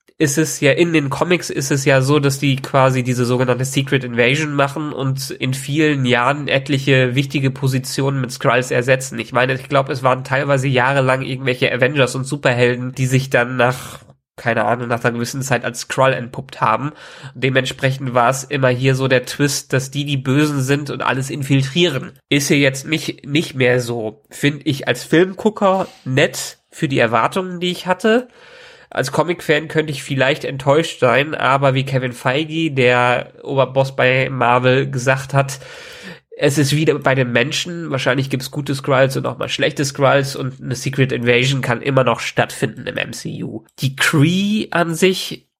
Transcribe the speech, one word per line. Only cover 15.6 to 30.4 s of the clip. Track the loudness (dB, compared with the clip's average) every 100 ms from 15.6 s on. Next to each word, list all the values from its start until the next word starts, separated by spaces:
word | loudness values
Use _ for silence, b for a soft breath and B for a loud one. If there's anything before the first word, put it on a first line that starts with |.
als | -2 -8
Skrull | -6 0 2
entpuppt | 0 -4 -12 -14 -2
haben. | 0 0 -2 -10 B B -18
Dementsprechend | -4 0 0 -2 -2 -2 -2 -2
war | 2 2
es | 2
immer | -2 0 0
hier | 2 2 2
so | 2
der | 0
Twist, | 0 -2 -2 -2 -4
dass | -4 -2
die | -6
die | -4 -4
Bösen | 0 2 2 0
sind | -2 -2 -4
und | -4
alles | -2 -2 -2
infiltrieren. | -6 0 0 2 2 2 0 -8 -12 -2
Ist | 0 2
hier | 2
jetzt | 2 0 -4
nicht, | -4 -4 -10
nicht | -4 -2 -2
mehr | 0 2 2
so. | 0 -4 -6 -10 _
Find | -4 -2 -2 -4
ich | -4 -2
als | -4
Filmgucker | 0 2 2 0 -2 0 2 2 -2 -8
nett | -4 0 0 -2 -12 -14 _
für | -6 -2
die | 2
Erwartungen, | 2 2 0 -2 -6 -4
die | -4
ich | -4 -2
hatte. | 0 2 2 0 B B B B B B
Als | -6 -4
Comic-Fan | -2 -2 -2 0 0 0
könnte | -4 -2
ich | -4
vielleicht | -4 0 0 0